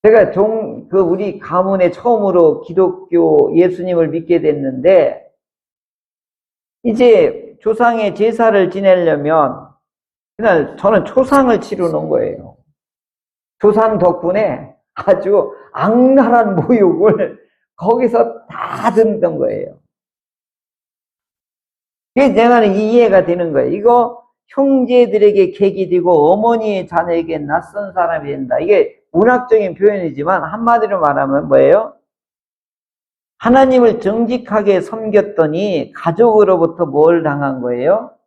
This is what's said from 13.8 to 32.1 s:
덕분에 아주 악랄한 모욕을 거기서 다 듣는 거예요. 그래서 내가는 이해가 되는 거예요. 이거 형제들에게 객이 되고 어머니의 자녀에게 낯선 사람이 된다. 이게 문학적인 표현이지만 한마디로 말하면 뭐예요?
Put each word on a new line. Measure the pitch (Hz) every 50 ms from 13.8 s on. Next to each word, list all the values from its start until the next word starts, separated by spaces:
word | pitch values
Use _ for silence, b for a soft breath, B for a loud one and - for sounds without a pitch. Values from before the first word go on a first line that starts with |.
| 220 220 220 160
덕분에 | 175 180 170 175 - 170 180 208 220 180 131 120 - - _ _ _ _ _
아주 | - - - 196 - - 185 202 196 - - B B B B
악랄한 | B - - 196 220 240 254 262 269 269 247 - 233 240 226 208 190 170
모욕을 | 139 - 247 226 202 180 165 160 190 214 - - - - - - _ _ _ _ _ _ _ _
거기서 | 170 196 233 247 254 226 240 233 233 233 - - _ _
다 | - - - - - - 196 226
듣는 | - 208 226 220 202 - - 170 - -
거예요. | 135 - 53 - 50 - - _ _ _ _ _ _ _ _ _ _ _ _ _ _ _ _ _ _ _ _ _ _ _ _ _ _ _ _ _ _ _ _ _ _ _ _ _ _ _ _ _ _ _ _ _ _ _ _
그래서 | 247 277 269 185
내가는 | 202 226 240 240 240 226 202 190
이해가 | 196 214 214 226 240 233 220 196 190 175
되는 | 170 170 180 175 165 151
거예요. | 139 127 127
이거 | 156 202 202 233 240 240 233 240 240 - _ _ _ _ _ _
형제들에게 | - - 277 277 269 262 254 226 247 247 240 208 190 214 208 208 202 190 190 180
객이 | 185 - 202 196 - 196 190 160
되고 | 175 180 165 180 180 156 147 156
어머니의 | 185 208 220 233 233 226 220 214 208 190 180 -
자녀에게 | 170 170 170 175 170 170 165 165 160 156
낯선 | 147 143 147 170 - - - 202 208 196 180
사람이 | 185 175 165 165 156 147 143
된다. | 143 139 135 123 - -
이게 | 156 180 208 185 147 - _ _ _ _ _
문학적인 | 165 208 233 247 247 247 247 226 220 208 185 160
표현이지만 | 151 190 208 208 196 180 160 131 131 147 165 190 180 170
한마디로 | 160 185 220 233 233 233 180 214 208 202 185
말하면 | 160 147 139 139 139 139 139 143 160 151
뭐예요? | 139 135 135 139 165 202 220 - - _ _ _